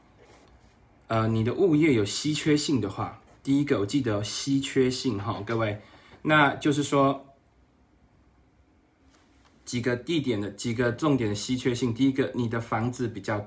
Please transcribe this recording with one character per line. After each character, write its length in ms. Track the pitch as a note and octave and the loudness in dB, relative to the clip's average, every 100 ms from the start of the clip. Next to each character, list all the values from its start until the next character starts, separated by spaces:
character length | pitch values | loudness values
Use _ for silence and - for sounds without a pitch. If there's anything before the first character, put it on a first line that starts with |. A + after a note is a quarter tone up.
| _ _ - - _ - _ _ _ _ - | _ _ -20 -20 _ -20 _ _ _ _ -4
呃， 180 | A2+ A2 | -2 0
你 160 | A2+ | 0
的 100 | A2+ | 0
物 220 | - F#3 D3+ | 2 4 4
业 180 | D#3+ | 4
有 100 | A#2+ | 4
稀 300 | G2+ - D3+ | 2 -2 -2
缺 240 | D3 D#3 D3 | -2 2 2
性 240 | - C3+ | 2 0
的 80 | G2+ | 0
话， 320 | - G#2 - - - | -4 -8 -8 -20 -12
第 180 | - C#3 | 0 2
一 20 | |
个 180 | C#3+ A#2+ | 2 0
我 40 | G2+ | 0
记 160 | C#3+ | 0
得 220 | B2 G#2 | 0 -2
稀 360 | A2+ - - C#3 | -2 -6 -2 -2
缺 300 | C3+ C#3 B2+ | 0 2 2
性 300 | B2+ C3 G2+ | 2 -2 -4
哈， 240 | G#2+ G2+ G2+ | -4 -6 -4
各 120 | A2+ | -2
位， 220 | A2 G#2 - - - - | -2 -4 -10 -20 -20 -8
那 320 | - D3+ C#3 - | 2 4 4 2
就 180 | D#3 | 0
是 80 | C#3+ | 0
说 420 | C#3 C#3+ C3+ C3+ - - _ _ _ _ _ _ _ _ _ _ _ _ _ _ _ _ _ _ _ _ _ _ | 2 4 4 2 -6 -20 _ _ _ _ _ _ _ _ _ _ _ _ _ _ _ _ _ _ _ _ _ _
几 160 | - B2 | -8 -4
个 160 | A#2+ A#2+ | -2 -2
地 240 | - E3 | -2 -2
点 220 | B2+ G#2 | -2 -2
的， 80 | G2+ | -4
几 240 | - B2 | -6 -6
个 180 | A2+ A#2+ | 0 0
重 240 | A2+ D3+ C3 | 0 0 2
点 140 | A2 | 0
的 60 | G#2 | -4
稀 200 | - B2+ | -4 -2
缺 200 | C3 A#2 | 0 0
性。 180 | B2+ | -2
第 160 | A2 C3+ | 2 2
一 20 | |
个， 200 | C3 A#2+ | 2 -2
你 160 | A#2+ A#2 | 0 -2
的 100 | A#2 | -2
房 320 | A2+ A2+ A#2+ | -4 -2 -2
子 160 | B2 A#2+ | -2 -6
比 140 | G2+ | -6
较 160 | F#2+ G#2 | -6 -6